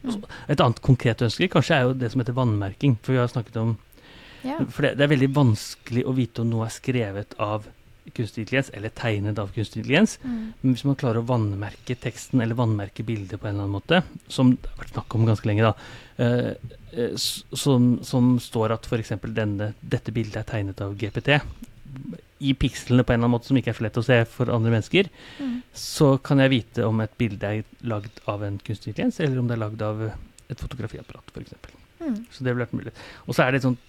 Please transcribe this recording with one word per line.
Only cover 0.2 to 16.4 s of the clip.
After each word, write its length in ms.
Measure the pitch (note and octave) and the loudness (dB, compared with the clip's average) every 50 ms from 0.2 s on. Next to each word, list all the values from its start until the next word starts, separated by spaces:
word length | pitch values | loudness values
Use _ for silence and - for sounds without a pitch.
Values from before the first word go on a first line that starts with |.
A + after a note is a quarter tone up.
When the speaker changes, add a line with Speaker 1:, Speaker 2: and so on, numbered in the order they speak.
| - - - - - - D3+ | -8 -12 -16 -14 -4 -2 2
Speaker 2:
et 80 | C#3+ | 4
annet 200 | E3 B2 A2+ - - | 4 4 4 2 4
konkret 360 | - C3 - - B2 A2 - B2 | 4 4 4 4 0 2 2 0
ønske 220 | A2+ - - F3 F#3+ | -2 2 0 0 2
kanskje 240 | - - C3 - E3+ C#3+ | 4 2 4 4 4 4
er 20 | B2 | 4
jo 60 | B2+ C3 | 2 2
det 140 | C3 B2+ A2 | 0 -2 -2
som 100 | - C3 | 0 -2
heter 140 | A#2 B2+ A#2+ | -2 0 0
vannmerking, 600 | C3 B2+ A#2+ G#2+ G2+ G2 F#2+ G2 _ - C#3+ A#2+ - | 2 2 2 2 2 0 -4 -4 _ 2 2 2 2
for 120 | - - C3 | 0 0 2
vi 20 | |
har 100 | B2+ B2 | 2 2
snakket 280 | A#2+ - B2+ A2 - - | 0 0 -4 -6 -4 -4
om 140 | A2+ A2 A#2 A2 - - _ - - - - - - - - - - - | -2 0 0 -2 -2 -8 _ -20 -20 -20 -20 -20 -20 -20 -20 -20 -10 -6
Speaker 1:
Ja. 140 | B3+ C#4+ D#4+ D4 - | -6 -2 -2 -4 -4
Speaker 2:
for 140 | - - D3 | -2 0 0
det, 60 | B2+ G#2 B2 | 0 4 4
det 20 | |
er 80 | C#3+ D3 | 4 4
veldig 220 | D3+ C3 C3 C3+ C3+ | 6 4 4 2 4
vanskelig 720 | D3 C#3+ A#2+ G#2+ - - - - _ _ - A#2 A#2+ B2+ | 4 4 4 4 2 -2 -12 -14 _ _ -4 -2 -2 0
å 80 | - C3 | 0 0
vite 300 | C3 B2 A#2 _ - A#2 | 0 0 -2 _ -2 -2
om 80 | A#2 | 0
noe 160 | A2+ A2+ A2 | 0 0 -2
er 60 | A2 - | -4 -6
skrevet 580 | - - - B2+ B2+ A2+ G2+ G2 G2+ G#2 _ - - | -6 -4 -2 0 0 -2 -2 -4 -8 -8 _ -6 -4
av 260 | G#2+ G#2 G#2+ G#2+ G#2+ - - - _ - - _ _ - - | -4 -2 -2 -4 -6 -10 -20 -20 _ -20 -20 _ _ -14 -6
kunstig 300 | - A#2+ G#2+ - - G#2+ | -6 -6 -6 -6 -8 -6
intelligens, 240 | G2 B2+ C3+ C3+ - | -2 0 -2 -2 -2
eller 200 | - G#2+ G2+ A2 - | -8 -10 -10 -10 -8
tegnet 460 | - - A#2+ G#2+ G2+ G2 G#2+ G#2 A2+ | -4 -2 -2 0 0 0 -2 -2 -4
av 80 | G#2 F#2+ - | -6 -6 -4
kunstig 260 | A#2 G#2 - - A2+ | -6 -6 -4 -6 -8
intelligens. 380 | G2+ A2 C3 E3+ A3 - - - | -2 2 4 4 4 4 2 -8
Speaker 1:
Mm. 320 | - C4 A#3+ A3+ A3 A3 - - | -8 -8 -6 -6 -8 -10 -10 0
Speaker 2:
Men 140 | - C3 B2+ | 2 2 2
hvis 100 | A#2 - | 2 2
man 100 | C#3+ C#3 | 0 0
klarer 280 | - - B2 A2 A#2 A#2 | 2 0 0 0 0 0
å 20 | |
vannmerke 680 | A#2+ B2+ A#2 A2 G#2 G2 G2 G2+ G2+ - - - - B2 | 2 2 2 2 0 -2 -4 -6 -8 -10 -14 -8 -8 -8
teksten, 420 | - - B2 - - - - - C3 A2+ | -6 -6 -10 -8 -8 -8 0 2 2 2
eller 100 | A2+ A2+ | 2 2
vannmerke 480 | B2 B2 A2+ A2 G#2 G2+ G2 _ - A2+ | 2 2 2 2 0 -2 -8 _ -8 -4
bildet 380 | A2+ A#2 G#2+ G2 F#2+ A2 G2+ | -4 -4 -4 -6 -8 -10 -8
på 60 | - | -6
en 80 | G#2+ G2+ | -6 -4
eller 80 | G2+ G2+ | -4 -2
annen 140 | G2 G2+ G2 | -2 -4 -4
måte, 220 | - - E3 F3+ - - - - _ - | 0 2 2 2 2 0 -12 -18 _ -8
som 220 | - - C3 B2+ B2+ | 0 4 6 6 6
det 160 | - - - | 4 -2 -10
har 140 | - - - | -10 -10 -12
vært 100 | - - | -8 -8
snakk 220 | - - - - | -8 -8 -4 0
om 100 | A2 A2+ | 2 4
ganske 240 | A2+ A2 - - A2 | 4 4 2 2 0
lenge 160 | G#2 G#2 A2+ | 2 4 4
da, 80 | A2 G#2 - - - - - - - - - | 4 4 0 -8 -18 -18 -18 -20 -16 -4 0
eh, 300 | B2 A#2+ B2 B2 | 0 2 2 2